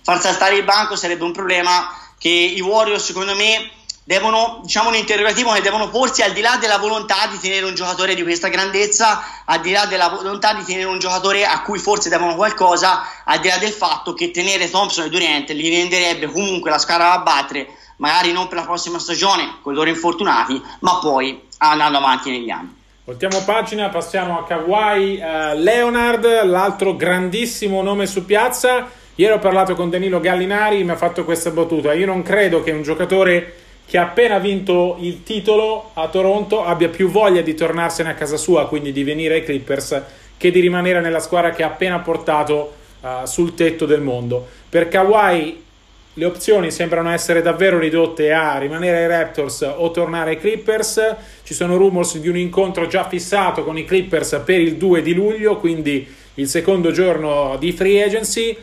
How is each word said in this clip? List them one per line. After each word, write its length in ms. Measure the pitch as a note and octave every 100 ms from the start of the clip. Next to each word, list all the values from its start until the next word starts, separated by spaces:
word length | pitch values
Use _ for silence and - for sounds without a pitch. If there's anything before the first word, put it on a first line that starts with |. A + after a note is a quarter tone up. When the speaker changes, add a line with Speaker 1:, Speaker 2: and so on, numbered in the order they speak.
Speaker 1:
far 180 | - F3
saltare 380 | F#3 F3+ G3 G3+
il 80 |
banco 320 | G3 G3+ G#3 G3
sarebbe 260 | F3+ E3+
un 80 | E3+
problema 560 | F3 F#3 F3+ F3 F3+ F3 - - _
che 100 | E3
i 320 | F3 F3 F#3
Warriors, 460 | F#3 A3 G#3+ G3+
secondo 280 | - F#3 G3
me, 340 | G3 G#3+ A3 A3 - - -
devono, 560 | - F#3+ A3 A3 A#3 A#3
diciamo, 260 | F3 G#3+ A3+
un 60 |
interrogativo 580 | A3+ G#3 G#3 G#3+ G3+ A#3+
che 80 | G#3
devono 280 | F#3+ G#3+ G3+
porsi, 320 | G#3+ C4 -
al 120 | G#3
di 80 | F3+
là 160 | A3+ B3
della 180 | A3 G3+
volontà 500 | G#3 A3 F#3+ G3 G#3+
di 80 | G3+
tenere 260 | F#3+ F#3+
un 80 | F#3+
giocatore 400 | F3+ F3+ F3+ F#3+
di 100 | F3+
questa 260 | E3+ E3+ F#3+
grandezza, 960 | F#3 G3 G3 G#3 - A3+ G3+ - -
al 160 | - E3
di 100 | E3
là 140 | G3+
della 240 | G3+ F#3 F3
volontà 440 | G3 F#3+ G3+ G#3+
di 100 | G#3+
tenere 240 | F#3 F#3 F#3+
un 100 | F#3
giocatore 460 | F#3 F#3 F#3+ G3
a 160 | G3+ D#3
cui 180 | - G3+
forse 300 | G3+ G3+ -
devono 260 | E3+ F3
qualcosa, 880 | E3+ G#3+ G#3 F#3 E3+ F#3 F3 - -
al 160 | - D#3+
di 80 | F3
là 100 | F#3
del 120 | G#3+
fatto 420 | G#3 F3 D3+ -
che 180 | F3 F3
tenere 380 | F3 F#3+ G3 E3
Thompson 360 | F#3 G3 -
e 40 | D#3
Durant 400 | F3 E3 D3 C#3+
li 180 | D3+ D#3+
renderebbe 580 | E3+ F3 F3+ F3 D#3+ D3
comunque 420 | D#3+ G3 F3+ E3
la 100 | D3
squadra 320 | - E3+ F3
da 80 | F3+
battere, 480 | E3 C#3+ C#3 C#3+ C3 - - -
magari 360 | D3 E3+ F3
non 160 | F3 F3+
per 80 | E3+
la 80 |
prossima 340 | E3 E3+ E3+ E3+
stagione 600 | E3+ D#3+ G3 F3+ D3 -
con 100 | C#3+
i 40 |
loro 120 | C#3 D#3+
infortunati, 720 | E3 E3+ E3+ G3 A#2+ E3 C3 - -
ma 180 | F#3 E3+
poi 440 | D3+ C3+ C3 C3 - -
andando 380 | D#3 D3+ D3+ C#3+
avanti 320 | C3+ B2+ C#3+
negli 200 | B2 A#2
anni. 260 | D#2+ F2 - _ _
Speaker 2:
Voltiamo 360 | - B2 F#3+ F#3+
pagina, 420 | F#3+ A3 G#3+ G#3+ G3
passiamo 500 | E3+ E3+ G3 F3+ E3+
a 60 |
Kawhi, 760 | D#3+ E3 E3 G#3 G#3+ G3+ G3 G3
eh, 380 | D#3+ D#3+ D#3
Leonard, 880 | D3+ F3+ A#3+ A#3+ A#3+ A#3+ A#3 A#3 A3+
l'altro 540 | G3 F3+ G3 G3+ F#3+ D#3
grandissimo 840 | E3 F#3 F#3 G#3 A#3+ - G#3 F#3+
nome 240 | F#3+ G3+
su 200 | G3 G3
piazza. 680 | F3 G#3 A#3+ A#3+ B3 B3 B3 - -
Ieri 160 | - G3+
ho 80 | G#3+
parlato 360 | F#3+ F#3+ F#3
con 140 | E3+ F3
Danilo 300 | F3+ F#3+ F3
Gallinari, 640 | E3+ F3+ F#3+ G#3 G#3+ G3+
mi 80 | F3
ha 60 | E3
fatto 260 | F3 F3
questa 280 | E3+ E3 E3+
battuta: 420 | D#3+ E3 D#3+ D3
"Io 120 | D#3+
non 160 | F#3+ F#3
credo 400 | F3 G3+ F#3+ E3
che 100 | C3
un 120 | D3+
giocatore 760 | D3 D#3 F3 F#3+ F#3+ F3 F3 - - - -
che 100 | F3
ha 40 |
appena 380 | F3 A#3 A#3+ G3
vinto 580 | G3 G3 F#3+ F3 F3+ F3
il 240 | F3 E3+
titolo 680 | - G#3+ G#3+ G#3+ A3 G#3+ -
a 160 | - D#3+
Toronto 560 | F#3 F#3+ G#3 G3 G#3+
abbia 240 | E3+ E3 E3
più 200 | E3 F#3
voglia 320 | F#3+ G#3 F3+
di 120 | D#3
tornarsene 560 | D#3 E3 D#3+ E3+ E3 D#3+
a 60 |
casa 200 | D3+ C#3+
sua", 320 | D3+ - E3 C#3
quindi 240 | D3+ C#3+
di 120 | C#3
venire 320 | C#3 D3+ D#3+
ai 100 | D#3+
Clippers, 560 | D#3+ C#3 B2+ C3+ - C#3 - - -
"che 160 | - F3+
di 80 | F3+
rimanere 400 | F3 F3+ F3+ F3
nella 220 | E3+ E3
squadra 300 | D#3 F3+ E3+
che 120 | E3
ha 40 | D#3
appena 320 | D3+ F#3 F3
portato, 720 | E3+ D#3+ D#3+ D3+ D3 D3 D3 - - -
eh, 200 | B2+ B2+
sul 300 | C3 - E3+
tetto 320 | E3+ E3 E3
del 160 | D3+ D3
mondo". 440 | C#3 B2 A#2+ B2 - - -
Per 220 | E3+ E3+
Kawhi 760 | F#3+ F#3+ G#3+ G3 F3 D3+ - - _ _ - - -
le 80 |
opzioni 460 | F3 F3 - G#3 E3+
sembrano 400 | D#3 E3+ E3+ E3+
essere 300 | E3+ - E3
davvero 360 | E3+ D#3+ F#3+ F3
ridotte 540 | D#3+ E3 E3 E3 D3+
a 260 | D#3+ D#3 C#3
rimanere 420 | C#3 D#3+ F3+ E3+
ai 80 | E3+
Raptors 540 | E3+ D#3 - C#3 C3
o 300 | C#3 D3 E3+
tornare 380 | E3+ E3 E3+ D#3+
ai 100 | D#3+
Clippers. 760 | G#3 A3 G#3+ A3 G#3+ - A3 A3 - -
Ci 100 | -
sono 220 | D#3 F3
rumors 420 | F3+ G3 F3+ E3 D#3+
di 120 | D#3+
un 80 | F3
incontro 500 | F3+ F#3 F#3+ F3+ E3
già 180 | F#3+ -
fissato 580 | F3+ - G3+ F3+ E3
con 120 | D3 D#3+
i 60 |
Clippers 580 | D#3 F#3+ F#3 D#3+ C#3+ C#3+
per 160 | A#2+ F#3
il 160 | E3 C#3+
due 240 | F#3+ F3
di 120 | D3+
luglio, 440 | E3+ G#3 A3 G#3+ G3
quindi 500 | E3+ E3 D3 C#3 B2+ - -
il 120 | - C3+
secondo 440 | E3+ E3+ F#3+ E3+
giorno 680 | D#3 F#3 D#3 D#3 D3 C#3 C3+
di 160 | E3+
free 280 | F3 F#3+ G3+
agency. 560 | G#3 A3 G3+ A3+ A3+ A3